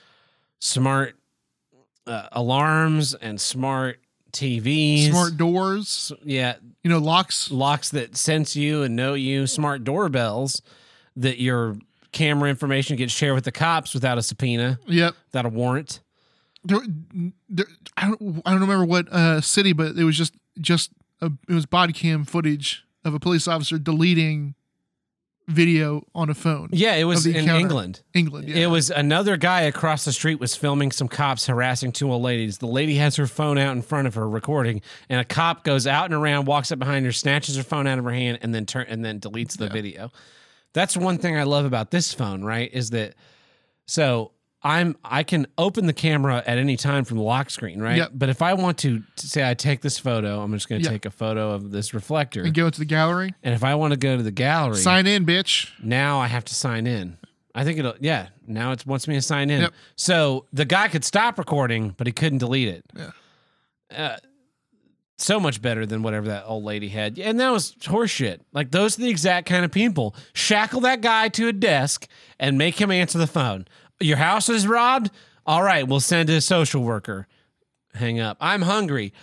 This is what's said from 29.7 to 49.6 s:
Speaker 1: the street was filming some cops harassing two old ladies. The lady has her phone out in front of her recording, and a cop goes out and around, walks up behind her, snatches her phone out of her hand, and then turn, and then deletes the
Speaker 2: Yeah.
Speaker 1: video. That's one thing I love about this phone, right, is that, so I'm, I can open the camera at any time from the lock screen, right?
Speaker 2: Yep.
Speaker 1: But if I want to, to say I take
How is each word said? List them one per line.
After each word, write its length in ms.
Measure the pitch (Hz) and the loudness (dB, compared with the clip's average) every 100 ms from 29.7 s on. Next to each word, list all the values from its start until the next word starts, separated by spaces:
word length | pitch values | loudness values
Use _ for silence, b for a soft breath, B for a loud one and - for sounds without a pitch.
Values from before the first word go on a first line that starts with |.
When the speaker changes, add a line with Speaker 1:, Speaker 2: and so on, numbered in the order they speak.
| - 160 151 | 0 -2 0
Speaker 1:
the 80 | 147 | -2
street 300 | 131 160 156 | -2 -2 -2
was 140 | 123 - | -4 -2
filming 340 | 147 143 139 | 0 2 0
some 160 | - 127 | -2 -4
cops 400 | - 143 123 - | -2 -2 0 -2
harassing 460 | 123 127 123 127 | 0 0 -2 -4
two 180 | - 139 | -2 -2
old 100 | 123 | 0
ladies. 360 | 127 120 110 98 | 0 0 -2 -4
The 100 | 120 | -4
lady 280 | 127 151 143 | -2 0 2
has 200 | 147 147 | 2 2
her 120 | 135 | -2
phone 300 | - 151 139 | -2 0 2
out 160 | 139 | 0
in 80 | 123 | -2
front 260 | 113 151 131 | -4 -2 -2
of 80 | 110 | -2
her 120 | 107 | -4
recording, 540 | 110 139 147 117 107 B B B | -4 -2 0 0 -2 B B B
and 140 | 127 | -2
a 40 | 120 | 0
cop 380 | 151 165 160 | 0 0 0
goes 240 | 151 135 123 | 0 0 2
out 180 | 143 180 | 0 0
and 80 | |
around, 320 | 156 151 143 139 | 0 0 0 2
walks 240 | 143 127 | 0 0
up 60 | 143 | -4
behind 260 | 131 139 127 | -2 0 0
her, 80 | |
snatches 420 | 113 135 147 143 135 | -2 0 0 0 -6
her 80 | |
phone 240 | 127 151 139 | -2 -2 0
out 100 | 131 | -2
of 60 | |
her 80 | 123 | -2
hand, 280 | 123 123 120 | -2 -2 -2
and 120 | 113 | -4
then 120 | 113 104 | -4 -4
turn, 220 | 131 123 | -6 -6
and 160 | 113 113 | -8 -8
then 160 | 104 | -8
deletes 360 | 101 113 117 - | -10 -8 -8 -8
the 80 | 104 | -6
Speaker 2:
Yeah. 40 | |
Speaker 1:
video. 380 | 110 104 90 113 b b b b b b | -6 -8 -12 -16 b b b b b b
That's 240 | 165 190 185 | -2 -2 0
one 200 | 185 175 | 0 0
thing 200 | 180 156 | 0 0
I 60 | |
love 200 | 143 143 139 | 2 2 0
about 260 | 120 107 | -2 -2
this 220 | 175 - | -2 -2
phone, 300 | - 110 95 | -4 -4 -4
right, 260 | 104 113 120 | -4 -4 -4
is 160 | 127 110 | -6 -4
that, 260 | 117 107 - b b b b b b - | -4 -4 -10 b b b b b b -6
so 460 | - 143 120 110 _ _ _ | 0 2 0 -4 _ _ _
I'm, 340 | 143 160 175 - | 0 2 0 -2
I 200 | - 131 | -4 -2
can 240 | 156 165 135 - | 0 -2 -2 0
open 280 | 190 208 175 | 0 2 0
the 60 | |
camera 500 | - 160 151 139 120 117 | 0 0 2 2 0 0
at 120 | 120 | 0
any 200 | 139 127 | 0 0
time 280 | 143 139 123 | 0 0 -2
from 120 | 113 | -2
the 60 | |
lock 260 | 107 127 139 | 0 0 -2
screen, 280 | - 107 92 | -8 -8 -4
right? 180 | 113 165 | 0 0
Speaker 2:
Yep. 140 | 165 131 | 0 -2
Speaker 1:
But 140 | 135 | -2
if 120 | 123 | 2
I 120 | 170 | 2
want 240 | 190 180 - | 2 0 0
to, 220 | 139 113 - - | 0 -2 -4 -14
to 120 | - | -6
say 200 | 151 127 | 0 0
I 40 | |
take 280 | 120 | 0